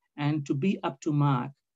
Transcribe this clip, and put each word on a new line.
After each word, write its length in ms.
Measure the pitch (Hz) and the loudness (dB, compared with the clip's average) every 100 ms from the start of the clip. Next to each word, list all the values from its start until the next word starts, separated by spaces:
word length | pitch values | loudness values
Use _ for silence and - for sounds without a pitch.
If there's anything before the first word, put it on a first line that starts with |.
| _ 147 | _ -4
And 280 | 147 151 143 | -2 -2 -2
to 80 | |
be 240 | 143 196 - | 0 0 0
up 160 | 165 - | -4 -4
to 120 | 160 | 0
mark, 380 | 147 143 127 131 - _ | 2 4 2 -2 -12 _